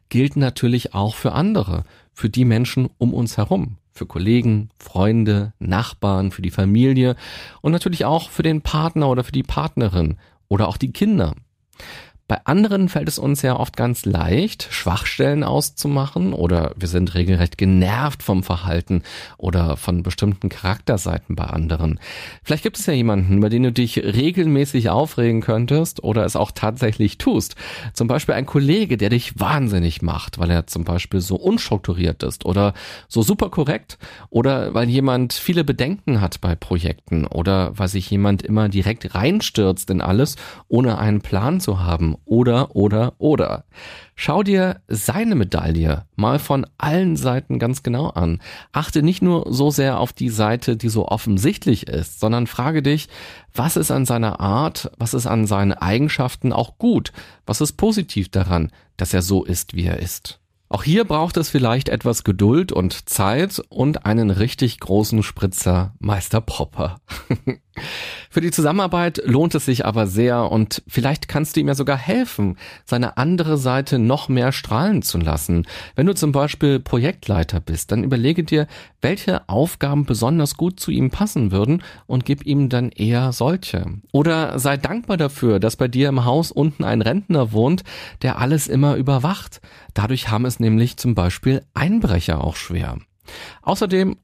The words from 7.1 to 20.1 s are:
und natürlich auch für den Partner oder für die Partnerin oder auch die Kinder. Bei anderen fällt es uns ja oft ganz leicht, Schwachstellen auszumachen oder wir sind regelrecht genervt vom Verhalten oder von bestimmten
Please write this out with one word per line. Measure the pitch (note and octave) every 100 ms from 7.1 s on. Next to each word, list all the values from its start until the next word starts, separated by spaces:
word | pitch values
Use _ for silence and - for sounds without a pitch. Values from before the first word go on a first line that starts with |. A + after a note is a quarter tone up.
| B2 - - - -
und | D3
natürlich | E3+ F#3+ F3
auch | B2 D#3+ -
für | -
den | D#3+ D#3
Partner | - D#3 E3 D#3+ C#3+
oder | B2+
für | B2
die | C3+
Partnerin | C3 - D#3 - A2+ F2 D#2+ F2 _ _ _
oder | G2 G2
auch | -
die | C3
Kinder. | - G3+ G3 E2 - - _ _ - - - - _ -
Bei | A2
anderen | - E3+ G#3+ G3+ F3+
fällt | D#3+ D#3
es | -
uns | C3+ C#3+
ja | C3 B2
oft | B2 -
ganz | A#2+ A#2+
leicht, | - E2 E2 G#2 G#3+ - -
Schwachstellen | - - F#2 - - C3+ C#3+
auszumachen | C#3 C#3+ C#3+ - D3 C#3+ C#3 E3+ F#3
oder | - E2+ F2 D#2
wir | - F2+
sind | F2 F2
regelrecht | F2 F2 F#2 F2 -
genervt | F#2+ F#2 F#2 A2 D3 -
vom | - F#2+
Verhalten | F#2+ F2 F2 E2 - F2+ - - - -
oder | - F2 E2 D2
von | - F2
bestimmten | F2+